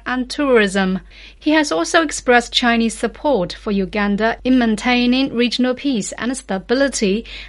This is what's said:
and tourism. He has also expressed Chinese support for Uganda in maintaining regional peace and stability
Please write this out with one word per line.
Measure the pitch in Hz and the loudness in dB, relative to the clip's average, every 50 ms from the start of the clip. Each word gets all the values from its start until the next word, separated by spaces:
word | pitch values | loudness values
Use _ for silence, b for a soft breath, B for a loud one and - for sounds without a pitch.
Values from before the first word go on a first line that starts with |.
| - | -4
and | - 247 254 247 247 | -6 -4 -4 -4 -4
tourism. | - - 294 269 247 226 208 196 190 196 190 185 190 185 - B B B B B B B | -4 -2 2 4 4 4 4 2 0 0 0 0 -2 -4 -8 B B B B B B B
He | - 302 | 0 2
has | 302 311 294 294 | 2 2 2 2
also | 320 330 330 330 - 339 | 0 -2 0 2 2 2
expressed | 330 294 - - - 254 240 240 240 - | 2 0 -4 -4 2 4 4 4 2 0
Chinese | - - 254 240 233 233 226 226 - | -2 0 2 2 2 2 0 0 -2
support | - - 226 233 - - 302 269 196 175 170 - | -4 -6 -6 -6 -2 0 0 0 0 0 -2 -6
for | - - 220 | -8 -6 -4
Uganda | 202 196 190 175 - 208 202 208 202 190 220 226 - - - | -2 -2 -2 -2 -2 -2 0 0 0 0 0 0 -2 -2 0
in | 254 262 | 2 2
maintaining | 254 240 226 214 - - 247 247 247 240 240 247 262 269 - - | 4 4 2 0 0 0 0 2 2 2 2 2 2 0 0 0
regional | 226 247 240 - - 247 254 254 | 0 0 0 0 0 0 0 0
peace | 254 - 285 262 208 185 - - | -2 -2 -2 -2 -2 -4 -6 -8
and | - - 240 269 | -8 -6 -6 -6
stability | - - - 196 190 - - 240 269 277 269 247 - 226 190 196 226 226 B B B B | -8 -6 -6 -6 -6 -4 -2 0 2 0 0 0 0 0 0 0 -2 -4 B B B B